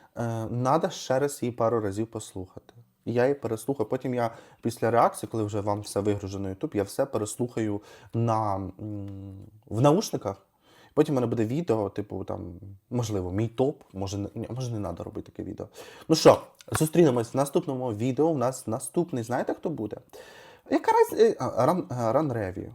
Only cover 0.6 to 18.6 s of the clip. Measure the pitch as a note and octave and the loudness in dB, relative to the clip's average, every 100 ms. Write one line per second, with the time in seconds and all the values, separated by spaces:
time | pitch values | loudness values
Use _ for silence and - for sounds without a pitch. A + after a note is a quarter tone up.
0.6 | B2+ D#3 F#3 - - C3 C#3+ - B2 A#2 | 2 2 0 -4 -2 0 0 -2 -4 0
1.6 | A2+ A#2 G#2 G2 A2+ A2 - F#2+ F#2 - | 2 2 0 -2 -4 -8 -10 -12 -12 -16
2.6 | - - - _ - A#2+ B2+ C#3+ A2+ A2 | -20 -20 -20 _ -4 2 2 2 -4 -4
3.6 | - C3+ - B2 C3+ B2 A#2 - - - | -4 -2 -2 -2 -2 0 -2 -4 -18 -6
4.6 | B2 - A2+ A2+ F3 - - A2+ G#2 G#2+ | -6 0 2 6 4 2 -6 -4 -2 -2
5.6 | G#2 G#2 G#2 G2+ G#2 G2+ G2 G2 G2 F#2+ | -2 -2 -2 0 2 0 -4 -6 -6 -6
6.6 | D#3 G#2 G2 - C3+ A2+ G#2 - A#2+ A#2+ | -4 -2 -2 -2 -2 -2 -4 -4 -4 -2
7.6 | A2 G2+ - - - A#2 A2+ A2 G#2+ G2 | -2 -4 -8 -20 -8 -2 2 2 0 -2
8.6 | G2 - G#2+ G#2 G2 G2 G2 G2 G2 G#2+ | -6 -10 -10 -10 -10 -12 -14 -16 -20 -20
9.6 | - G#2+ C#3+ E3+ A3+ C3 G2+ G2 _ _ | -6 4 4 4 2 -4 -6 -8 _ _
10.6 | _ - - - D3+ C3+ A#2+ A#2 A2 C#3 | _ -20 -2 2 2 2 0 0 0 0
11.6 | F3 A2 G2 - G2+ G2 G2 G2 F#2 E2+ | 0 0 0 -4 -8 -8 -8 -8 -10 -14
12.6 | G2 G2 _ B2 G#2+ G#2 F2+ F#2+ A#2 A#2+ | -16 -20 _ -4 -2 -4 -2 -2 -2 0
13.6 | C3 D3 - F#2+ F#2+ G2+ G2+ A#2 A2+ B2 | 0 -2 -12 -8 -6 -6 -6 -8 -8 -6
14.6 | B2 A2+ F#2+ F2 F#2+ G#2 - - F#2 - | -6 -6 -6 -8 -10 -12 -12 -12 -10 -10
15.6 | G2 - - - - D#3+ D#3 G#2 - - | -12 -14 -20 -14 0 6 8 8 2 -20
16.6 | - - D#3 E3 D#3+ B2 A2+ C3 C#3+ F3+ | -2 0 2 6 6 4 0 -2 0 0
17.6 | E3 C3 B2+ G#2 B2 B2 D#3 D3+ A#2+ C3 | -2 -4 -4 -2 -2 2 2 2 0 -2